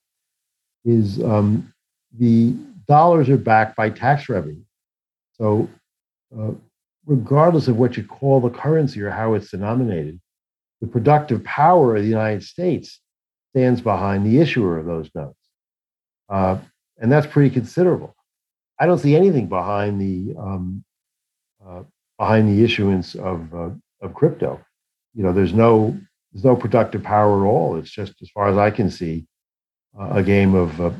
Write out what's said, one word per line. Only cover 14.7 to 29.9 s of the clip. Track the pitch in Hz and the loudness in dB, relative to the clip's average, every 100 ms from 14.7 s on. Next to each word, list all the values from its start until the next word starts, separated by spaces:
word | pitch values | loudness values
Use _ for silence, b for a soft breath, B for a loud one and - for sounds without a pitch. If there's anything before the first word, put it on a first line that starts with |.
| 82 | -2
of | 80 | -4
those | 82 78 | -8 -8
notes. | 85 71 - _ _ _ _ _ _ _ _ - | -12 -14 -16 _ _ _ _ _ _ _ _ -8
Uh, | 98 95 95 - _ _ - | -2 -2 -2 -8 _ _ -6
and | 113 | 2
that's | 147 147 | 2 2
pretty | 147 139 | 2 2
considerable. | 127 107 - 180 117 76 _ _ _ _ _ _ - | 0 -4 0 0 0 -6 _ _ _ _ _ _ -2
I | 160 | 0
don't | 175 | 2
see | 143 151 | 4 4
anything | 196 151 95 | 4 2 -2
behind | 92 90 101 104 101 | -4 -4 -2 -2 -4
the, | 98 92 101 160 | -4 -6 -8 -10
um, | 95 95 90 98 - _ _ _ _ _ _ _ 98 | -10 -8 -8 -10 -16 _ _ _ _ _ _ _ -20
uh, | 90 - _ _ - | -20 -20 _ _ -6
behind | 98 110 107 | 0 2 2
the | 101 | 2
issuance | 117 - 101 95 87 - | 2 0 -2 -2 -4 -10
of, | 95 90 82 | -8 -8 -10
uh, | 85 85 - _ - | -12 -12 -12 _ -18
of | 98 | -14
crypto. | - 160 - 71 65 _ _ _ _ _ | -2 -2 -2 -8 -8 _ _ _ _ _
You | 113 | -4
know, | 95 | 0
there's | 90 92 | 0 0
no, | 101 113 110 107 - - _ _ | 4 4 4 2 -4 -12 _ _
there's | 98 | -2
no | 127 123 | 2 2
productive | 101 120 110 104 | 0 0 -2 -4
power | - 104 104 101 | -2 2 2 2
at | 98 | 2
all. | 131 160 85 | 0 -2 -6
It's | 76 | -10
just, | - 98 - | -14 -14 -16
as | 95 | -14
far | - 101 | -4 0
as | 98 | 2
I | 104 | 0
can | 98 95 | 0 -4
see, | - 85 80 80 _ _ _ _ _ _ | -4 -8 -8 -12 _ _ _ _ _ _